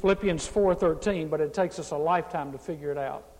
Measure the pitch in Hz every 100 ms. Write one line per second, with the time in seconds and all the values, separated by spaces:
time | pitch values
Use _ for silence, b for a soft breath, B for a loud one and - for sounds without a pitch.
0 | 190 196 196 160 - 214 196 175 180 160
1 | 208 185 156 156 147 190 175 175 143 147
2 | 160 180 - 165 139 135 - 156 147 143
3 | 135 139 -